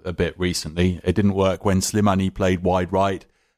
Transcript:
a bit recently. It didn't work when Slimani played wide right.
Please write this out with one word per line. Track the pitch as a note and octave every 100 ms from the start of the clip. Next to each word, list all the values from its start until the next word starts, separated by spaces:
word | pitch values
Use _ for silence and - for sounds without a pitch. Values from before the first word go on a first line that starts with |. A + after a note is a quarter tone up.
a | F#2
bit | E2+ E2+ D2
recently. | F2+ E2+ D#2 E2 F2+ E2+
It | F2 F#2
didn't | G2+
work | G2 F#2+ F2+
when | G#2 F#2+
Slimani | F#2+ G#2+ G#2 F#2+ F#2+
played | - F#2+ F#2
wide | F2+ F#2 F2+
right. | F#2+ G2 F#2+ - _ _